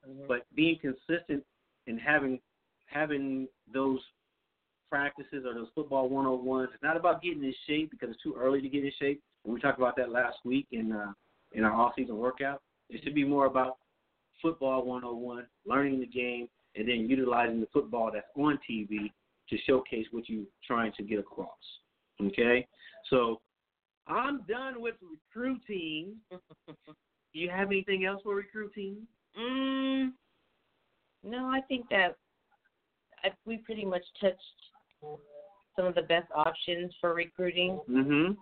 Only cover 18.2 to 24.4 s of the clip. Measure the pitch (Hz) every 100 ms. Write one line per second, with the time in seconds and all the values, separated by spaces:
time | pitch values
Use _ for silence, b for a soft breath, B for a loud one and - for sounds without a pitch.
18.2 | - 143 147 139 - 113 101 104 104 _
19.2 | _ _ - 110 - 131 131 117 110 117
20.2 | 117 110 98 _ - 120 110 101 104 107
21.2 | 98 - 92 - - - _ _ _ _
22.2 | 101 - 117 123 123 B B B - 131
23.2 | 113 113 _ _ _ _ _ _ - 180
24.2 | 262 285